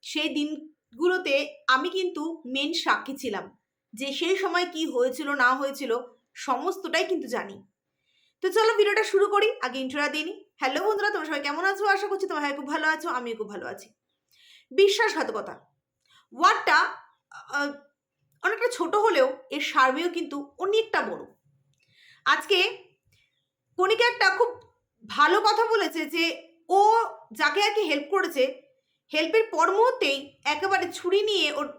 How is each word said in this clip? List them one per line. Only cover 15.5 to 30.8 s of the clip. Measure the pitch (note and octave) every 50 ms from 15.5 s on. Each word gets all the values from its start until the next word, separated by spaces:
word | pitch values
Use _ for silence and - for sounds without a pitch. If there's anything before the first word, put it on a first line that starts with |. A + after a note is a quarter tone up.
| - - _ _ _ _ _ _ _ _ _ _ _ _ _ _ - B3
ওয়ার্ডটা, | D#4+ F#4+ G#4+ - - - D#4 D#4 F4+ A4+ - - - _ _ _ _ _
আহ, | - - - - - C#4+ C#4+ C#4+ C#4+ - - _ _ _ _ _ _ _ _ _ _ _ -
অনেকটা | F4+ G#4+ A4+ A#4 B4 -
ছোট | - F4 - -
হলেও | G#4 G#4 - F4+ D4 B3+ C4 C4 - - -
এর | - D4
সার্ভেও | D4 - - D4+ C4 C4 C4 D4 E4+ F4
কিন্তু | E4+ F4 F4 C#4+ C#4+ C#4+ C#4+ - _ _
অনেকটা | F4+ G4 G#4 A4 A4 - - E4+ B3
বড়। | G3+ F3 D3+ - - _ _ _ _ _ _ _ _ _ _ _ _ _ _ _ - - _ _
আজকে | - C#4+ D#4 - - G4+ F4+ F#4 G#4+ A#4+ - - _ _ _ _ _ _ _ _ _ _ _ _ _ _ _ _ _ _
কণিকা | - F4+ F#4+ A4 A4+ A#4+ A#4+
একটা | A#4+ A#4+ G#4+ F#4+
খুব | F#4+ G4 A#4+ A#4+ - - - _ _ _ _ _ _ _ _
ভালো | G#3+ - A#3 D4 D#4 F4 G#4
কথা | G#4 G#4+ G#4+ G#4+ A#4
বলেছে | A4 A4 G#4+ F#4+ D4+ D4 E4 D#4
যে | C#4+ D#4 E4 E4 E4+ - - - - _ _ _ _
ও | E4+ G4 G4+ G#4+ A4+ A#4 A4+ - - - - _ A3
যাকে | - D#4 D4 D4 F#4
যাকে | G#4 A4 G#4 G#4+
হেল্প | G#4+ D#4+ D4+ C#4+ C#4+ -
করেছে, | G4 G4 F#4 E4+ E4+ C#4 B3+ C#4 C4 - - _ _ _ _ _ _ _ _ _ -
হেল্পের | D4+ D#4+ D#4+ - A4+ A4 A4+ -
পর | D#4 E4 E4+ F#4+
মুহূর্তেই | G4+ A4+ B4 B4 B4 G4+ D4 C#4 C4+ C#4 C#4+ - _ _
একেবারে | C#4 D4+ D4+ F#4 G4 G4 F#4